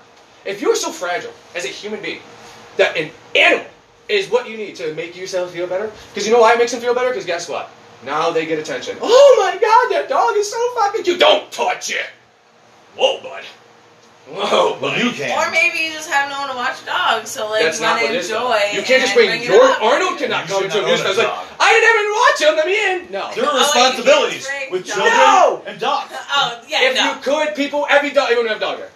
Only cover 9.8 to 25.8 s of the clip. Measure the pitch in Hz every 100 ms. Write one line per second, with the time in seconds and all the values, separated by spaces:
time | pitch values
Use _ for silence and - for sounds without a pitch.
9.8 | 480 311 - 277 466 415 415 480 480 466
10.8 | 403 415 359 - 294 311 - - - -
11.8 | - - - - _ _ _ _ _ _
12.8 | _ - - - - - - - _ _
13.8 | _ _ _ _ - 165 202 139 - -
14.8 | - - 240 - 123 285 330 339 339 339
15.8 | 320 311 320 285 285 277 277 247 247 -
16.8 | - 320 294 226 - - 214 214 233 -
17.8 | 220 226 220 220 - 220 247 214 202 196
18.8 | 196 254 247 247 208 - 240 202 262 -
19.8 | 214 294 370 - 240 214 165 196 190 214
20.8 | 170 170 202 190 208 - - - 349 453
21.8 | 440 453 415 427 494 - 302 320 320 415
22.8 | 415 370 - 196 - - 254 - - -
23.8 | 254 233 240 294 - - 269 277 311 359
24.8 | 349 415 440 466 508 392 339 - - 202